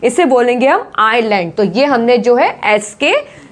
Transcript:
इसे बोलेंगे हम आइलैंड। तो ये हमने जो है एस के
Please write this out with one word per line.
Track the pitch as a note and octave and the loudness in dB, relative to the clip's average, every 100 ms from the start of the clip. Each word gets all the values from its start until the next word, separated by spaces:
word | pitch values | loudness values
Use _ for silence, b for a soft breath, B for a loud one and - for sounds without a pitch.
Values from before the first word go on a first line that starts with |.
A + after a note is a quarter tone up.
इसे | A#3+ B3 E4+ | -2 0 2
बोलेंगे | B3 B3 B3 C4 | 2 2 0 2
हम | F4 B4 - | 0 -2 -2
आइलैंड। | A3 A#3 A3+ G#3 E3+ | 0 0 0 -2 -4
तो | D#3+ | -2
ये | G#3+ F3 C#4+ | -2 0 0
हमने | C4 A#3 B3 | 0 2 0
जो | A3+ A#3+ | 2 2
है | E4+ - - | 2 -2 -2
एस | G#3+ G#3 - | -2 -2 -6
के | C#4+ G#4+ D5 B B | -2 -2 -4 B B